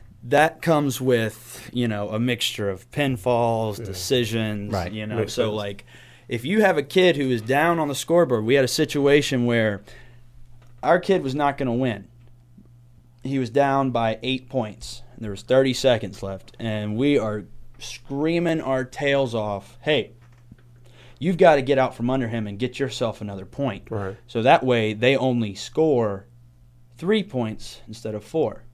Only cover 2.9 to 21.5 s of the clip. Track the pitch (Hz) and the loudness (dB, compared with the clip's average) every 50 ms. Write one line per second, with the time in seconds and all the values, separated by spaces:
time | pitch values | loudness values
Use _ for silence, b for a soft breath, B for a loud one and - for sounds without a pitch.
2.9 | - 151 147 135 127 - - 123 123 117 120 117 117 110 110 110 101 - 113 95 | -4 -2 -2 0 -2 -2 0 0 2 2 2 2 2 0 -2 -2 -4 -6 -10 -10
3.9 | 92 90 - - 139 123 120 104 113 113 113 107 107 104 101 104 107 95 85 90 | -10 -10 -4 0 0 0 0 0 -2 -2 -2 -4 -4 -6 -6 -4 -4 -4 -4 -4
4.9 | 104 110 107 107 107 110 107 95 - 123 117 107 104 107 104 101 101 101 B B | -6 -8 -8 -6 -4 -4 -4 -2 -2 -2 -2 -2 -2 -4 -6 -6 -10 -12 B B
5.9 | B B B B B B B B 120 117 120 143 202 220 214 196 175 151 135 139 | B B B B B B B B -6 -6 -4 0 2 4 4 4 4 2 0 0
6.9 | - 190 180 180 160 143 139 131 123 113 104 117 131 143 156 170 170 165 156 143 | 2 4 4 6 4 2 0 0 0 0 0 0 2 2 2 2 2 0 0 -2
7.9 | 135 - - - 165 175 170 139 127 110 107 113 131 139 131 120 - - 156 143 | -4 -6 -2 2 4 4 4 4 2 0 2 2 4 4 4 2 2 0 0 0
8.9 | - 147 139 143 143 147 139 - 139 123 120 120 117 117 110 107 101 95 B B | 0 2 4 6 6 4 4 2 0 0 2 2 2 2 2 2 0 -2 B B
9.9 | B B B B B B B B - - - - - - - - - - - 143 | B B B B B B B B -20 -20 -20 -20 -20 -20 -20 -20 -14 -4 2 2
10.9 | 170 185 175 - 190 175 147 135 131 147 147 143 139 139 139 123 117 123 131 127 | 2 2 4 2 0 0 0 -2 -2 0 0 -2 -2 -2 -2 -2 0 0 0 -2
11.9 | 107 98 98 - - - - - - - - _ - - - - - - - - | -2 -4 -8 -14 -20 -20 -20 -20 -20 -20 -20 _ -20 -20 -20 -20 -20 -20 -20 -20
12.9 | - - - _ _ - - 131 139 135 127 113 113 139 139 139 135 139 135 131 | -20 -20 -20 _ _ -12 -8 -4 -4 -2 -2 0 2 2 4 4 4 2 2 2
13.9 | 120 117 117 113 110 - - 127 131 127 - - - 131 113 107 - - - - | 0 0 0 0 0 -2 -4 -4 -4 -4 -6 -4 -4 -4 -4 -4 -6 -12 -14 -14
14.9 | - - - - - - 113 107 101 - - - 127 135 135 135 123 - - 131 | -14 -16 -16 -18 -14 -10 -8 -8 -8 -8 -2 2 4 4 4 4 2 2 4 4
15.9 | 120 107 - 95 - - 98 98 98 92 - - - - 113 113 107 104 104 107 | 4 2 0 -4 -10 -10 -10 -10 -10 -10 -12 -16 -14 -8 -6 -4 -4 -4 -4 -4
16.9 | 107 113 135 147 147 131 110 107 104 104 90 - - - - - - - - - | -2 0 2 2 2 2 2 0 -4 -6 -8 -12 -16 -16 -16 -18 -18 -16 -16 -16
17.9 | - - - - 139 139 151 160 170 170 175 170 165 160 - 131 135 131 131 127 | -16 -16 -12 -8 -6 -4 -2 0 0 0 0 0 -2 -2 -2 -2 -2 -2 -4 -6
18.9 | - - 147 139 139 139 135 123 113 113 107 104 101 98 - - - - - 147 | -6 -4 -2 0 0 0 0 0 -2 -4 -4 -4 -6 -6 -8 -12 -20 -8 -2 0
19.9 | 151 127 101 - - - - - - - - - - - - - - - B B | 0 0 0 -4 -10 -20 -20 -20 -20 -20 -20 -20 -20 -20 -20 -20 -20 -20 B B
20.9 | B B B B B B 135 175 185 160 185 170 | B B B B B B -2 -2 4 6 8 8